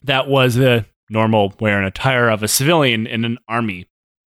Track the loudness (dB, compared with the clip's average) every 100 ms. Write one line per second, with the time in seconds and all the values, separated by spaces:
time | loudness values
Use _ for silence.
0 | -2 -2 2 2 2 2 2 2 -2 _
1 | _ -2 2 2 0 -2 -2 0 -2 -4
2 | -2 0 0 0 -2 -2 0 2 2 0
3 | -4 -4 -6 -6 -6 -4 -4 -8 -16 _
4 | _ _